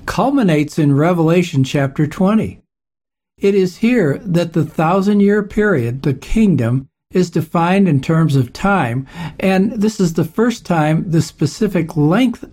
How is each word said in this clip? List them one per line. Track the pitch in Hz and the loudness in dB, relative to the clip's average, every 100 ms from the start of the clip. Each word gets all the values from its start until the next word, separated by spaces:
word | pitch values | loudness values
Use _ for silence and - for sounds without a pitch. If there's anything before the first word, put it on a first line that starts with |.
| - | -8
culminates | - 233 285 196 151 147 - | -2 0 2 2 2 0 0
in | 147 139 | 2 2
Revelation | 160 175 160 180 180 139 | 2 2 2 2 0 0
chapter | 131 147 135 - 147 | 0 0 -2 -2 -4
twenty. | - 190 220 - - _ _ _ _ _ _ _ - | 0 0 0 -2 -10 _ _ _ _ _ _ _ -4
It | 202 202 | 0 2
is | 180 - | 0 0
here | 226 247 156 143 190 | 0 2 0 -2 -2
that | 170 170 | -2 0
the | 165 - | -2 -2
thousand-year | - 160 190 196 208 202 208 | -2 0 0 2 2 2 2
period, | 202 - 208 160 117 135 | -2 -2 0 0 -2 -4
the | 151 | -4
kingdom, | 135 - 220 214 139 117 131 135 _ _ | -4 -2 2 2 2 0 -2 -6 _ _
is | 185 175 | -2 -2
defined | 180 170 175 170 196 185 | -2 -2 -2 0 2 2
in | 139 | 2
terms | - 160 160 135 | 0 0 2 2
of | 127 | -2
time, | - 196 196 123 123 135 170 160 - | -4 -2 0 0 -4 -8 -12 -12 -4
and | 190 190 196 | 0 2 0
this | 226 214 214 | 0 -2 0
is | 180 165 | -2 -2
the | 160 | -4
first | - 233 233 - | 0 -2 -2 -4
time | 170 151 160 - | 0 0 0 0
the | 160 | -2
specific | - - 151 - 214 185 160 156 | -2 -2 -4 -2 -2 -2 -4 0
length | 147 196 254 233 - | 2 2 0 -2 -8